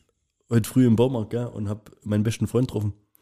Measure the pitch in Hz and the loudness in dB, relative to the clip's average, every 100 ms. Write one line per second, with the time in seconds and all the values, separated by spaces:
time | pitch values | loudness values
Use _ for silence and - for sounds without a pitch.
0 | _ _ _ _ - 117 - 131 123 110 | _ _ _ _ -2 0 2 4 4 6
1 | 127 120 107 117 120 - 104 107 - - | 2 0 -4 -6 -8 -8 -8 -8 -12 -14
2 | 104 104 107 - 104 117 131 107 104 - | -4 -2 0 -2 -2 0 -2 -2 -6 -8
3 | _ _ | _ _